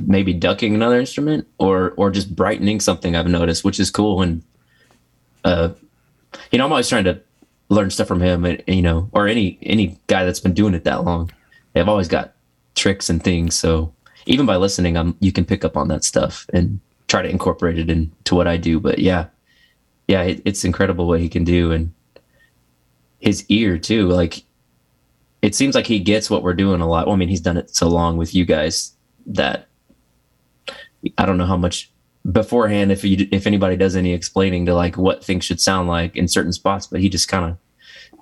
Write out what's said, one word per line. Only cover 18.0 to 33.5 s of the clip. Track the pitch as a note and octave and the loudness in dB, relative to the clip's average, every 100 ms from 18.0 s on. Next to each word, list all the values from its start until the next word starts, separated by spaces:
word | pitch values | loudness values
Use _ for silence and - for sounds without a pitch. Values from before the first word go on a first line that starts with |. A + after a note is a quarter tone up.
| D#2 - - F2 | -2 -8 -2 0
what | F2 | 2
I | E2+ | 0
do. | E2+ D#2+ | 0 0
But | - - | 0 0
yeah, | F#2 F2 F2 _ _ _ _ _ _ _ - | 0 0 -4 _ _ _ _ _ _ _ 0
yeah, | F#2+ | 2
it, | F2+ - - | 0 -2 -4
it's | G2 F2+ | -2 -4
incredible | - G2 F2+ E2+ | 0 0 2 0
what | E2 | 0
he | E2+ | 0
can | F2 | -2
do. | E2+ F2 E2+ | 2 2 2
And | D#2+ E2 - _ - _ _ _ _ _ _ _ _ _ _ | 0 -4 -10 _ -20 _ _ _ _ _ _ _ _ _ _
his | A2 F#2+ - | 0 0 0
ear | G#2 G#2+ E2+ | 2 2 0
too, | - A2 F#2 | 0 2 2
like, | F2+ F2 - - _ _ _ _ _ _ _ _ _ | 2 0 -4 -18 _ _ _ _ _ _ _ _ _
it | G#2 - | -2 0
seems | C#3 A#2+ | 0 0
like | A2+ | 0
he | G#2+ | 0
gets | F2+ G#2+ - | 2 0 0
what | G2+ | -2
we're | F2+ | 0
doing | F2 G2 F2 | 0 2 2
a | E2 | 0
lot. | E2 F2 | 0 2
Well, | G2 | 0
I | |
mean, | F2+ | 0
he's | F#2 | 0
done | F2 E2+ | 0 -2
it | - - | -4 0
so | E2+ | 2
long | E2+ E2+ E2 | 2 0 0
with | D#2+ | 0
you | F#2 F2 | 0 2
guys | D#2 D#2+ - - _ _ _ - | 0 0 -4 -8 _ _ _ -6
that | G#2 C#2 - - _ _ _ _ _ _ _ _ _ - - - _ - - | -2 -2 -2 -12 _ _ _ _ _ _ _ _ _ -18 -18 -20 _ -8 -2
I | F#2+ | 0
don't | F2+ | 2
know | F2+ | 2
how | F2+ | 2
much | F2 - - _ _ _ - | 0 -2 -12 _ _ _ 0
beforehand, | F#2+ G#2 A#2+ G#2+ G#2 G2 | 0 2 2 2 2 2
if | G2 | 2
you, | G2+ F#2+ G2+ | 2 0 2
if | F#2+ | 0
anybody | G2+ | 2